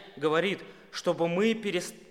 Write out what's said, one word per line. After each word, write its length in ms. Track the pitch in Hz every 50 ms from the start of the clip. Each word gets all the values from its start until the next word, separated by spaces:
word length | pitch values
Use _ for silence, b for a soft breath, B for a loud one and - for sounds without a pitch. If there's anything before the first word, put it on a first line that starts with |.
| - - -
говорит, 460 | - 147 156 151 160 170 202 180 - - - B B B B
чтобы 360 | B - - 180 165 151 170 170
мы 260 | 170 180 214 226 226
перес-, 400 | 226 - 208 170 180 - - - - - -